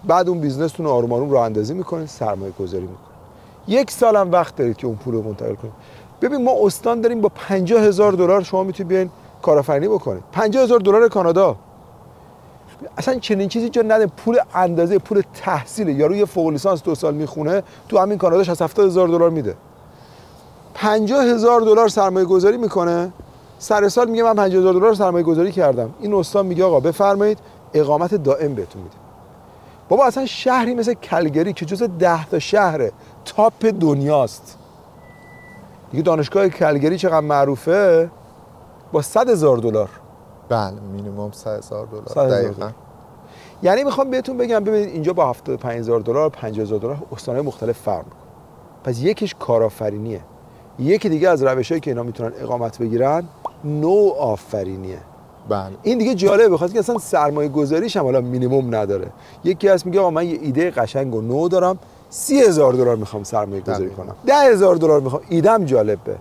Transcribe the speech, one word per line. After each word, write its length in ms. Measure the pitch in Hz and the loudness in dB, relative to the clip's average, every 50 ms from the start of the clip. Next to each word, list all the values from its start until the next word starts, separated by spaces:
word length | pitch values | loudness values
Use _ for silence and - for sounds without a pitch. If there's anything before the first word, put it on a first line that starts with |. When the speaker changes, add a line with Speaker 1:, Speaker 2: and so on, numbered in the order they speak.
| - | 0
Speaker 1:
بعد 260 | - 160 180 185 175 | 2 2 2 2 0
اون 100 | 180 170 | -2 -2
بیزنستون 460 | 151 143 131 135 160 160 - - 165 | -2 -4 -2 -2 -4 -4 -4 -4 -2
رو 60 | 151 | 0
آروم 220 | 131 123 120 120 120 | 0 0 0 0 -2
آروم 180 | 120 139 147 | -2 0 2
راه 140 | 139 127 117 | 2 2 2
اندازی 280 | 113 110 107 107 113 156 | 2 -2 -4 -4 -4 -6
می‌کنید، 340 | 185 180 - 175 165 160 | -8 -8 -8 -8 -8 -8
سرمایه 460 | 147 - - 127 107 101 95 95 98 92 - | -12 -10 -6 -6 -6 -6 -6 -8 -12 -10 -10
گذاری 220 | 98 90 92 92 90 | -10 -8 -6 -8 -10
می‌کنید. 260 | 92 92 92 - - - - - - - - - - - - - | -10 -14 -18 -20 -20 -20 -20 -20 -20 -20 -20 -20 -20 -20 -18 -6
یک 240 | - 202 262 277 - | -2 0 0 0 -2
سالم 400 | - - 240 226 214 208 196 180 | -2 0 2 2 4 2 2 2
وقت 240 | 170 175 165 - - | 2 0 0 -2 -4
دارید 220 | - 135 120 110 | -4 -2 -2 -2
که 100 | - - | -4 -6
اون 80 | 123 110 | -8 -8
پول 180 | 104 - 127 117 | -6 -8 -6 -6
رو 80 | 113 | -4
منتقل 340 | 104 110 101 - 117 113 104 | -6 -6 -10 -8 -8 -8 -8
کنید. 180 | - - 110 - - - - - - - - - - | -8 -12 -18 -18 -20 -20 -20 -20 -20 -20 -20 -8 -4
ببین، 220 | - 247 285 277 240 | -4 -2 -2 0 0
ما 80 | 247 262 - | 0 2 2
استان 400 | 214 196 - - - 233 240 233 | 2 0 0 -2 -2 -2 -2 0
داریم 200 | 220 233 240 226 | 0 0 0 2
با 80 | 208 202 - | -2 -2 -2
پنجاه 460 | - - - 196 190 185 170 226 226 | -4 -6 -4 -2 -2 0 2 2 4
هزار 300 | 214 208 196 180 208 208 | 4 4 4 4 2 2
دلار 320 | 190 175 180 175 190 202 180 | 4 2 4 4 4 2 2
شما 200 | - - 185 190 | 0 -4 -4 -4
می‌تونید 240 | 196 180 - 196 | -4 -6 -8 -4
بیاین 220 | 170 190 190 185 175 - - - - - - | -2 0 -2 -2 -2 -8 -18 -20 -20 -20 -4
کارآفرینی 460 | - 175 151 147 135 156 151 139 160 | 2 2 4 4 4 2 -2 0 0
بکنید. 360 | 208 214 185 - 127 98 90 95 - | 0 -2 -2 -2 -4 -8 -8 -10 -8
پنجاه 320 | - 175 220 214 208 269 262 | -4 -2 -2 0 2 2 4
هزار 160 | 214 247 233 | 4 4 4
دلار 300 | 185 202 196 220 233 226 | 4 4 4 6 4 4
کانادا. 460 | - 208 180 170 165 180 196 170 113 - - - - - - - - - - - - - - - - - - - - - - - - - - - - | 2 2 0 2 4 4 2 2 2 -2 -12 -20 -20 -20 -20 -20 -20 -20 -20 -20 -20 -20 -20 -20 -20 -20 -20 -20 -20 -20 -20 -20 -20 -18 -18 -14 -12
اصلاً 220 | - 160 269 262 247 | -6 -4 -4 -4 -4
چنین 300 | - - 214 190 202 185 | -2 -4 -2 -2 -2 -2
چیزی 200 | - 233 226 233 | -2 -4 -4 -2
جا 120 | - 240 | 0 0
نداره. 240 | 226 220 220 208 214 | 2 2 2 2 2
پول 320 | 175 - - - 226 233 247 - - - | 0 -4 -6 -4 0 0 0 0 0 0
اندازهٔ 440 | 175 185 180 170 165 170 170 202 | 0 0 0 2 0 0 2 0
پول 240 | 190 - - 214 202 190 - - | -2 0 0 -2 -2 -2 -2 -10
تحصیل 540 | - - 190 180 147 117 - - 214 214 | -10 -6 -4 -4 -4 -6 -8 -8 -4 -2
یارو، 280 | 165 139 139 151 160 190 | -2 0 2 2 2 2
یه 100 | 202 208 | 0 -2
فوق 240 | 175 - 180 160 160 | -2 0 -2 -2 0
لیسانس 340 | 151 139 - 196 185 156 - | -2 -2 -2 -2 -2 -2 -2
دو 120 | 170 160 | -4 -4
سال 180 | - - 156 147 | -2 -2 -4 -2
می‌خونه، 500 | 151 156 143 - 156 151 151 180 202 190 - - - - - | -2 -6 -6 -6 -6 -4 -2 -2 -2 -4 -6 -20 -20 -12 -2
تو 80 | 220 | 0
همین 200 | 196 185 202 208 | 0 2 2 0
کانادا 260 | 180 185 175 165 185 196 | 0 0 2 2 2 2
شصت 180 | 170 175 - | 0 0 -2
هفتاد 240 | 180 160 - - 202 | -2 -2 2 2 2
هزار 220 | 190 170 185 185 | 4 4 2 2
دلار 220 | 170 170 170 170 170 | 2 4 4 2 2
می‌ده. 260 | 165 156 127 101 85 - - - - - - - - - - - - - - - - - - - - - - - - | 2 0 -4 -6 -8 -10 -16 -20 -20 -20 -20 -20 -20 -20 -20 -20 -20 -20 -20 -20 -20 -20 -20 -20 -20 -20 -20 -20 -12
پنجاه 520 | - - 214 214 220 214 202 262 277 254 | -4 -2 0 0 0 0 0 2 2 2
هزار 360 | 240 240 226 214 233 240 233 | 2 2 4 4 4 4 4
دلار 260 | 226 220 214 220 233 | 6 4 4 6 4
سرمایه 380 | 214 - 214 196 190 185 190 185 | 4 2 2 0 2 2 0 2
گذاری 320 | 170 190 185 175 202 233 | 2 2 4 4 4 2
می‌کنه. 540 | 240 233 196 - 185 175 170 170 170 175 185 175 - - - - - - - - - | 2 -2 -2 -2 0 0 0 0 -2 -4 -6 -10 -16 -20 -20 -20 -20 -20 -20 -20 -20
سر 300 | - - 214 208 202 202 | -4 -2 0 2 2 2
سال 200 | - 240 240 226 | 2 2 0 0
میگه: 140 | 226 226 233 | 0 2 2
"من 120 | 233 220 | 2 2
پنجاه 240 | 208 202 190 185 190 | 2 2 2 2 4
هزار 140 | 185 190 180 | 4 4 4
دلار 200 | 180 190 226 220 | 4 4 4 4
سرمایه 300 | 185 202 185 175 175 170 | 4 0 0 2 0 2
گذاری 280 | 165 165 156 175 202 | 2 2 2 0 0
کردم." 380 | 170 185 175 143 131 117 117 113 156 - | 0 2 2 2 2 0 -4 -6 -8 -8
این 140 | - 208 208 | -6 -2 0
استان 320 | 196 165 - - 202 196 | 0 -2 0 -2 -2 -2
میگه: 180 | 185 175 165 185 | 0 0 0 2
"آقا 160 | 185 165 139 | 4 2 2
بفرمایید، 600 | 127 165 160 - 202 202 196 196 202 214 214 208 - - - - - - - | 2 0 0 2 2 2 2 2 2 0 0 -2 -8 -20 -20 -20 -20 -2 0
اقامت 420 | 151 151 139 151 147 175 175 214 | 0 2 2 2 0 0 -2 -2
دائم 400 | 196 147 135 139 139 156 147 135 | 0 0 0 0 0 -2 -4 -4
بهتون 260 | 107 90 - - 101 | -6 -8 -10 -12 -18
می‌دیم." 180 | 90 - - - - - - - - - - - - - - - - - - - - - | -18 -18 -20 -20 -20 -20 -20 -20 -20 -20 -20 -20 -20 -20 -20 -20 -20 -20 -20 -20 -4 0
بابا، 160 | 180 233 277 | 2 4 4
اصلاً 200 | 247 - 269 269 | 2 2 -2 -6
شهری 500 | 240 - - - 262 247 254 233 240 247 | -6 -8 -4 -2 0 0 2 0 0 -2
مثل 180 | 240 226 233 240 | -2 -2 -2 -4
کلگری 600 | - - - 180 165 175 156 139 160 170 202 180 | -4 -6 -4 -2 0 0 0 0 0 0 0 -2
که 120 | - 180 | -6 -6
جزو 220 | 156 196 185 240 | -8 -4 -4 -4
ده 380 | 220 180 165 180 175 170 160 156 - | -4 -2 0 2 2 2 0 -2 -4
تا 100 | - 160 | -4 -4
شهر 520 | - - - 214 202 175 156 151 123 104 - - - - - - - | -2 0 0 2 2 2 0 -2 -4 -4 -6 -10 -20 -20 -20 -20 -20
تاپ 400 | - - - 208 226 - - - | -8 0 2 2 2 2 2 -2
دنیاست، 920 | 220 208 185 165 156 143 139 139 143 151 143 127 110 - - - - - - - - - - - - - - - - - - - - - - - - - - - - - - - - | -2 0 2 2 2 2 2 0 2 2 2 2 0 -4 -14 -20 -20 -20 -20 -20 -20 -20 -20 -20 -20 -20 -20 -20 -20 -20 -20 -20 -20 -20 -20 -20 -20 -20 -20 -20 -20 -20 -20 -18 -8
دیگه 120 | - 139 156 | -6 -2 0
دانشگاه 460 | 175 165 160 147 - - 196 202 185 | 2 2 0 -2 -2 0 0 0 0
کلگری 480 | 147 - 175 151 151 143 139 156 180 | 0 0 0 0 2 2 0 0 0
چقدر 220 | 175 185 185 160 160 | 0 0 0 0 0
معروفه، 920 | 151 147 147 143 139 139 139 120 - 160 170 202 208 185 165 165 165 170 - - - - - - - - - - - - - - - - | 0 2 2 2 2 2 0 -4 0 0 2 2 4 4 4 4 2 0 -6 -18 -20 -20 -20 -20 -20 -20 -20 -20 -20 -20 -20 -20 -18 -4
با 100 | - 156 | -2 -2
صد 280 | 143 - - 214 247 254 | -2 0 0 0 2 2
هزار 280 | 226 175 156 147 127 | 2 4 4 4 4
دلار. 320 | 117 113 117 107 107 101 95 - - - - - - - - - - - - | 2 0 -2 0 -2 -2 -4 -8 -20 -20 -20 -20 -20 -20 -20 -20 -20 -6 -4
Speaker 2:
بله، 300 | 120 113 104 95 98 107 104 98 95 | -2 -2 -2 -4 -8 -12 -14 -14 -12
مینیمم 380 | 101 101 104 98 101 104 104 | -12 -12 -12 -10 -10 -10 -12
صد 260 | 104 - - 113 107 | -12 -12 -10 -8 -8
هزار 280 | 104 107 - 107 104 110 | -8 -10 -12 -12 -12 -12
دلار. 180 | 110 110 107 107 | -12 -14 -16 -14
Speaker 1:
صد 100 | - - | -8 -2
هزار 120 | 151 139 131 | 0 0 2
Speaker 2:
دقیقاً. 240 | 107 101 95 104 101 | 2 0 0 -2 -4
Speaker 1:
دلار. 200 | 98 - 107 117 - - - - - - - - - - - - - - - - - - | -8 -10 -12 -12 -16 -20 -20 -20 -20 -20 -20 -20 -20 -20 -20 -20 -20 -20 -20 -16 -2 0
یعنی 200 | 180 196 240 285 | 0 2 2 0
می‌خوام 260 | 277 - 269 277 269 | -2 -2 -2 -2 -2
بهتون 280 | 254 254 254 - 262 | -2 -4 -4 -6 -4
بگم، 260 | 240 247 233 233 214 202 | -4 -2 0 0 -2 0
ببینید، 260 | 208 214 214 208 196 | 0 0 0 -2 -2
اینجا 240 | - 165 151 160 180 | -6 -4 -2 -2 0
با 160 | 175 156 127 | 2 0 0
هفتاد 260 | 120 - - - 127 | -2 -6 -6 -8 -8
و 20 | |
پنج 220 | 120 - 123 117 117 | -6 -6 -8 -8 -6
هزار 200 | 113 113 117 117 | -2 -2 -2 0
دلار، 300 | 107 117 117 143 156 151 | 0 -2 0 0 0 -2
پنجاه 360 | - - - 110 107 107 110 | -2 -6 -10 -8 -6 -6 -4
هزار 140 | 101 110 104 | -4 -4 -4
دلار 180 | 101 117 143 147 - - | -4 -6 -8 -8 -12 -14
استان‌های 340 | 131 110 - - 120 131 147 | -16 -12 -10 -6 -6 -4 -4
مختلف 320 | 143 - - 110 117 117 - | -6 -8 -6 -6 -6 -6 -4
فرق 240 | - - 98 82 - | -4 -6 -6 -6 -8
می‌کنه. 160 | - - - - - - - - - - - - - - - - | -14 -20 -20 -20 -20 -20 -20 -20 -20 -20 -20 -20 -20 -20 -12 -8
پس 160 | 131 123 113 | -8 -6 -2
یکیش 360 | 131 185 214 - 220 185 - - | -2 -2 -2 -2 -6 -8 -8 -10
کارآفرینیه، 840 | - - 117 113 113 107 - - 110 107 104 104 107 117 110 90 76 - - - - - - - - - - - | -4 -2 0 2 2 0 -2 -4 -8 -6 -6 -6 -10 -10 -10 -12 -14 -18 -20 -20 -20 -20 -20 -20 -20 -20 -10 -6
یکی 300 | 127 147 196 214 - 208 | 0 0 0 0 0 -2
دیگه 200 | 160 156 165 185 | 0 2 2 2
از 140 | 170 143 135 | 2 2 2
روشایی 380 | 135 131 131 120 - 165 165 | 0 0 0 -2 -2 -4 -4
که 100 | 143 156 | -4 -4
اینا 120 | 123 120 120 | -6 -6 -6
می‌تونن 280 | 120 117 - 117 113 - - | -8 -8 -8 -8 -8 -8 -10
اقامت 380 | 131 113 123 123 117 113 107 | -8 -8 -6 -6 -6 -8 -6
بگیرن، 460 | - 120 113 113 117 127 135 151 170 175 160 - - - - - - - | -6 -6 -4 0 0 0 0 0 -2 -4 -8 -18 -14 -14 -14 -14 -10 -8
نوآفرینیه. 1400 | 147 151 151 151 165 190 208 208 196 139 139 147 120 107 98 - - - 104 95 92 95 95 95 92 92 - - - - - - - - - - - | -6 -4 -2 0 2 4 4 4 2 2 0 -2 -2 -2 -4 -6 -8 -8 -6 -6 -6 -8 -10 -12 -12 -14 -14 -18 -20 -20 -20 -20 -20 -20 -20 -6 -6
Speaker 2:
بله. 220 | 107 101 95 95 98 - - | -4 -4 -4 -8 -14 -6 -4
Speaker 1:
این 140 | 208 254 | -2 0
دیگه 180 | 240 220 247 262 | 0 0 0 0
جالبه، 340 | 180 190 190 196 208 233 208 | 0 2 2 4 6 6 4
بخاطر 240 | 180 151 170 175 196 | 4 2 0 -2 -2
که 60 | 233 | -2
اصلاً 180 | 202 - 240 | -2 -2 -4
سرمایه 520 | 220 - - - 165 151 147 147 151 147 147 | -6 -4 -2 0 0 0 0 0 -2 -4 -2
گذاریش 480 | 135 151 147 135 156 165 214 233 - | 0 -2 0 0 0 -2 -2 -2 -2
هم 60 | 202 151 | -2 -2
حالا 180 | 127 127 131 | 0 0 0
مینیمم 540 | 123 123 123 127 123 123 131 139 131 120 113 | 0 -2 -4 -2 -2 0 0 0 0 0 -2
نداره. 320 | 110 104 98 101 95 95 - - - - - - - - | -2 -2 -2 -2 -4 -4 -10 -14 -20 -20 -20 -20 -4 -2
یکی 240 | 165 190 - - | -2 -2 0 2
هست 180 | 196 190 175 - | 2 2 2 2
میگه: 140 | 180 175 202 | 0 0 2
"آقا، 100 | 190 175 | 2 2
من 180 | 160 160 175 | 0 -2 -2
یه 120 | 175 165 - | -2 -4 -6
ایده 300 | 156 147 123 143 170 180 | -4 -2 0 0 0 0
قشنگ 440 | 143 123 117 110 - 139 139 131 113 | 0 -2 -4 -2 -2 -4 -4 -4 -4
و 60 | 110 | -6
نو 260 | 110 117 123 143 165 | -4 -2 -2 -2 0
دارم، 320 | 175 180 185 175 180 190 - - - - - - - | 0 2 2 2 0 -2 -4 -10 -20 -20 -20 -20 -16
سی 300 | - - - - 254 277 | -14 -10 -4 0 4 4
هزار 340 | 254 208 170 156 147 127 127 | 6 6 6 6 4 4 4
دلار 220 | 127 127 120 117 | 4 2 2 2
می‌خوام 280 | 110 107 - - 104 101 | -2 -4 -8 -8 -10 -10
سرمایه 380 | - - 110 104 98 98 98 | -4 -4 -4 -4 -2 -8 -8
گذاری 240 | 92 104 110 101 95 | -6 -6 -6 -4 -6
Speaker 2:
دقیقاً. 180 | 92 - 98 92 | -8 -8 -12 -14
Speaker 1:
کنم، 120 | - - - - | -14 -14 -6 0
ده 100 | - 277 | 2 4
هزار 400 | 294 285 262 226 185 196 185 180 | 6 6 6 6 6 6 4 4
دلار 240 | 165 160 160 151 147 | 4 4 4 4 4
می‌خوام." 220 | 135 131 127 151 - - | 2 0 -6 -6 -6 -2
ایده‌م 360 | 170 165 156 202 226 220 185 | -2 2 4 4 2 2 2
جالبه. 500 | 139 131 117 107 107 104 - - 62 50 50 | 2 2 2 2 0 -2 -4 -6 -10 -12 -12